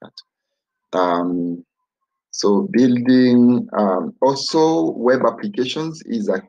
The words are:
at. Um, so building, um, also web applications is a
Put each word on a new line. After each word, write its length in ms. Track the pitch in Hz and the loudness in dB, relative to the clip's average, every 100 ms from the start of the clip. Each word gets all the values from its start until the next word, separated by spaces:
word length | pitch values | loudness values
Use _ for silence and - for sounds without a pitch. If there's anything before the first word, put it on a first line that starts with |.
at. 960 | - - - _ _ _ _ _ _ 92 | -20 -20 -20 _ _ _ _ _ _ -2
Um, 680 | 90 87 87 87 87 87 - _ _ _ _ _ _ | 0 0 -2 -4 -4 -8 -14 _ _ _ _ _ _
so 360 | - 101 101 98 | -4 0 0 0
building, 960 | 107 127 123 123 127 127 123 120 120 - 104 | 2 2 2 2 4 4 4 4 2 -2 -2
um, 340 | 101 90 80 - | -2 -2 -4 -2
also 680 | 131 139 - 160 160 165 160 | -2 0 -2 2 2 2 -2
web 300 | - 120 131 | 0 0 2
applications 760 | 117 - 104 123 127 151 160 156 - | 0 -2 -6 -6 -6 -6 -8 -10 -8
is 220 | 117 101 | -6 -2
a 140 | 95 | -4